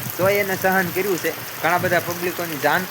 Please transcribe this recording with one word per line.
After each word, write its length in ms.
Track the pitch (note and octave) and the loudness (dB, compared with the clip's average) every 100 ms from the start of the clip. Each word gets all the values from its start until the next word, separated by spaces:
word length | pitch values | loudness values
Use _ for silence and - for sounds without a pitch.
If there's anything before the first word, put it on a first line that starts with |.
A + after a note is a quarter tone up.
| - - | -4 0
તો 120 | F#3+ | 2
એને 280 | G3+ G3 F#3 | 2 0 0
સહન 260 | F#3+ F#3+ F3+ F3 | 2 2 2 0
કર્યું 220 | G3+ E3 | -2 0
છે. 140 | D#3+ | -2
ઘણા 460 | D3 - - D#3 F3 | -4 -8 -2 2 2
બધા 220 | F3+ F3 | 2 2
પબ્લિકોની 580 | E3+ F3 F3 E3+ E3+ D3 | 0 -4 -4 -4 -6 -2
જાન 280 | C#3+ E3 F#3 | 2 2 0